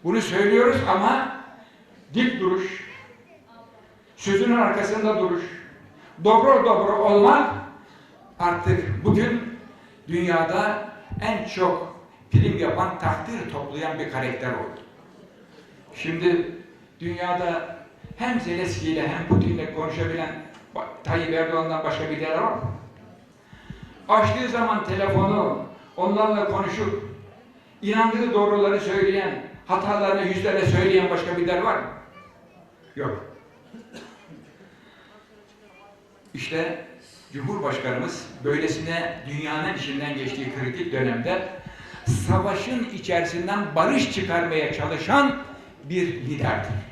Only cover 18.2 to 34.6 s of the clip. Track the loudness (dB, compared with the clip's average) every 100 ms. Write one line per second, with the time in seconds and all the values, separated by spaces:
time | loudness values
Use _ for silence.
18.2 | -2 -2 -2 -4 -4 -2 -2 -2 -2 -4
19.2 | 2 2 2 -2 -4 -4 -4 -4 -4 -4
20.2 | -6 -8 -14 -20 -14 -10 -10 -10 -2 -2
21.2 | 0 0 0 0 0 -2 -2 -4 -4 -4
22.2 | -2 0 0 -2 -6 -8 -14 -20 -20 -20
23.2 | -20 -20 -20 -20 -18 -18 -18 -16 2 4
24.2 | 4 2 -2 0 0 0 -2 0 2 4
25.2 | 4 2 0 -2 -8 -16 -14 -2 0 2
26.2 | 2 2 0 0 -2 -2 -4 -4 -8 -14
27.2 | -18 -20 -20 -20 -20 -8 -2 2 2 2
28.2 | 2 4 4 4 4 2 0 2 2 2
29.2 | -2 -6 -10 -18 -2 -2 0 0 2 2
30.2 | 0 0 0 2 4 4 6 4 4 0
31.2 | -2 -2 0 0 0 -2 -6 -14 -20 -20
32.2 | -20 -20 -20 -20 -20 _ -18 -8 -6 -6
33.2 | -12 -20 -20 -20 -20 -20 -20 -20 -20 -20
34.2 | -20 -20 -20 -20